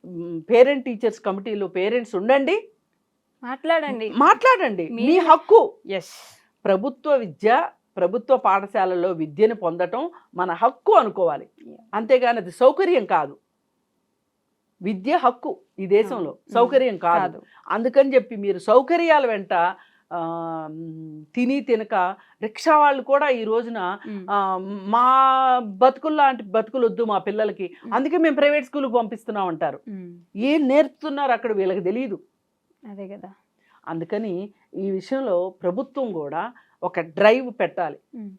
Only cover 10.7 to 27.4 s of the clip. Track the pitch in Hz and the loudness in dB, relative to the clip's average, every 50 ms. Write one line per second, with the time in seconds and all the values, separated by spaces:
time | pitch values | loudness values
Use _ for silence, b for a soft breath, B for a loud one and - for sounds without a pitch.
10.7 | 269 _ _ 392 427 359 254 214 - 202 185 165 147 143 135 _ _ _ - - | 0 _ _ 4 4 4 4 2 -2 -2 -2 -2 -2 -4 -10 _ _ _ -20 -20
11.7 | 151 - _ _ - 208 226 214 262 254 240 240 233 233 185 180 170 - 247 262 | -20 -20 _ _ -8 -8 0 2 2 2 4 2 0 -2 -6 -10 -4 4 4 4
12.7 | 294 320 392 359 349 269 214 - 202 165 151 143 139 _ _ _ _ _ _ _ | 4 4 0 2 2 0 0 0 0 0 0 -2 -10 _ _ _ _ _ _ _
13.7 | _ _ _ _ _ _ _ _ _ _ _ _ _ _ _ _ _ _ _ _ | _ _ _ _ _ _ _ _ _ _ _ _ _ _ _ _ _ _ _ _
14.7 | _ _ 185 190 220 185 185 240 311 330 - 247 254 - - 311 - - _ _ | _ _ -6 -6 -6 -6 -4 -2 -2 2 2 0 0 0 -10 -10 -10 -10 _ _
15.7 | _ - 196 185 196 202 220 202 262 226 175 - - _ _ _ 214 226 240 247 | _ -12 -2 2 2 2 2 2 -2 -6 -6 -8 -10 _ _ _ 2 2 2 4
16.7 | 277 269 262 254 208 170 185 170 170 170 185 180 151 - - b b b b - | 4 2 2 2 -2 -2 0 2 2 2 0 -2 -6 -10 -20 b b b b -4
17.7 | 175 208 233 254 240 269 277 277 262 262 - - 233 208 202 202 190 180 - - | -4 -2 -2 2 4 4 4 6 4 2 2 2 -10 -6 -4 -4 -4 -4 0 4
18.7 | 214 254 269 254 339 349 339 330 311 294 269 240 220 202 196 - 196 175 170 175 | 4 4 4 4 0 0 2 4 4 4 4 0 -2 -4 -4 -2 0 0 0 0
19.7 | 185 b b b b b b b 170 175 165 165 165 170 165 165 165 160 160 156 | -2 b b b b b b b -10 -8 -8 -6 -8 -8 -8 -8 -8 -10 -10 -12
20.7 | 156 160 165 165 160 160 160 160 156 156 156 _ _ 240 247 247 269 277 233 - | -12 -14 -14 -14 -14 -14 -16 -16 -18 -18 -20 _ _ -4 -2 -2 -2 -4 -2 -2
21.7 | 240 220 214 208 226 196 180 180 196 b b b b b 208 220 214 - - 330 | -2 -2 -2 -4 -2 -2 -2 -2 -4 b b b b b -10 -10 -10 -4 0 2
22.7 | 311 302 294 294 277 277 247 - 269 277 294 294 262 240 220 214 220 233 240 233 | 4 6 6 4 2 0 0 0 0 2 2 2 0 -2 0 -2 -2 -2 -2 -4
23.7 | 233 220 185 180 190 208 - 220 214 196 185 185 202 202 196 190 190 185 190 190 | -6 -6 -4 -6 -6 -8 -10 -12 -12 -12 -6 -2 -2 0 0 0 -2 -4 -6 -8
24.7 | 202 202 190 196 214 233 240 254 262 269 269 269 262 262 262 262 254 254 240 214 | -10 -10 -6 -2 0 2 4 4 4 4 4 4 4 4 2 2 2 0 -2 -6
25.7 | 196 190 254 262 262 - - 320 311 302 285 277 262 226 226 196 185 220 220 220 | 0 4 4 4 4 2 -6 -4 0 2 2 2 2 -2 -10 -2 -2 -2 -2 -2
26.7 | - 262 247 226 185 180 233 220 208 190 - 208 202 208 | -2 0 0 0 0 0 -2 0 -2 -2 -2 -2 -2 -2